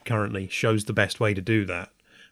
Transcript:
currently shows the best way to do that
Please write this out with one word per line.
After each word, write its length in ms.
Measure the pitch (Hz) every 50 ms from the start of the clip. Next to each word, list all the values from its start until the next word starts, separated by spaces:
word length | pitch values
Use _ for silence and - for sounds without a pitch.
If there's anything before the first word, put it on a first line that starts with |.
| -
currently 420 | - 117 107 104 113 107 98 95
shows 380 | 90 - - - 113 110 107 104
the 80 | - 107
best 260 | 110 101 98 - -
way 140 | 117 107 101
to 80 | 95
do 240 | 90 113 110 107 98
that 240 | 92 87 87 95 - _ _ _ _ - - - -